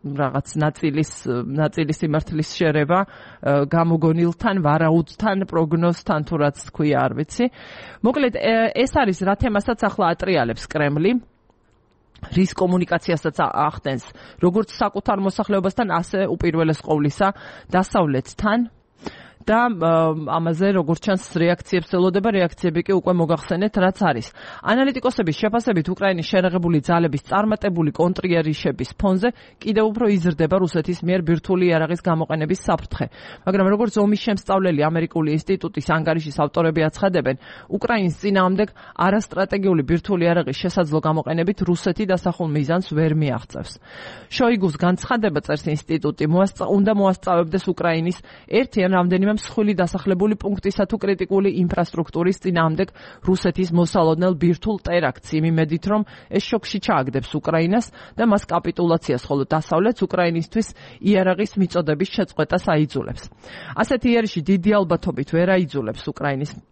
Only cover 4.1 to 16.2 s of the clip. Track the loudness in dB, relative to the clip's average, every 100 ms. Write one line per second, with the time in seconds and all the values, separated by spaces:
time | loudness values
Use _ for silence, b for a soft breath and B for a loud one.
4.1 | 2 0 0 -2 0 2 2 4 2 0
5.1 | -4 -2 -2 -2 0 0 2 2 0 -2
6.1 | -2 -2 0 0 -2 -16 -4 0 2 0
7.1 | -2 -6 -2 -4 B B B B B 0
8.1 | 2 0 0 0 2 0 0 0 2 0
9.1 | 0 0 0 0 0 -2 -2 -2 0 0
10.1 | 0 0 0 0 -4 -6 -2 0 2 2
11.1 | 0 -4 _ _ _ _ _ _ _ _
12.1 | -20 -4 0 0 2 0 2 0 -2 -2
13.1 | -2 -2 -2 -2 0 -2 -2 -6 -6 -8
14.1 | -20 B B 0 2 -4 -2 -4 -2 -2
15.1 | 0 -2 -2 -2 0 0 -2 -2 -2 -2
16.1 | -2